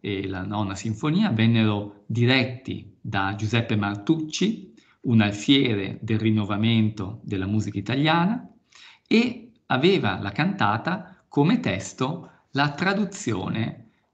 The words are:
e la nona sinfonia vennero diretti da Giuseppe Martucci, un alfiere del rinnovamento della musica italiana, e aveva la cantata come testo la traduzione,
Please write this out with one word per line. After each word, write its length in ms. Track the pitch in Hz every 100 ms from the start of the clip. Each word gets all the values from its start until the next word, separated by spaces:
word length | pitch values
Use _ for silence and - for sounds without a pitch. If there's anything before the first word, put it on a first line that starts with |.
e 260 | - 98 98
la 160 | 95
nona 320 | 95 107 104
sinfonia 560 | 98 113 107 151 170 214
vennero 720 | 113 113 113 110 104 104 - -
diretti 920 | 113 120 131 117 - - - - _
da 340 | 117 101 98 101
Giuseppe 400 | 107 117 - 107
Martucci, 960 | 101 101 - 160 156 - 196 226 - - _ _
un 180 | - 113
alfiere 800 | 104 104 - 139 127 104 98 110
del 180 | 113 107
rinnovamento 1000 | 107 107 101 104 113 113 107 107 95 113
della 240 | - 98 95
musica 320 | 107 104 101
italiana, 720 | 98 131 156 170 185 240 - _ _ - - - _
e 460 | 220 240 - - _ -
aveva 520 | 127 170 180 113 92
la 140 | 101
cantata 880 | - 175 202 104 113 160 185 - - _
come 320 | 143 151 240
testo 680 | 110 95 - - 131 170 - _ _
la 200 | 135 147
traduzione, 1160 | 147 185 202 190 - 123 98 95 87 120 - - _ _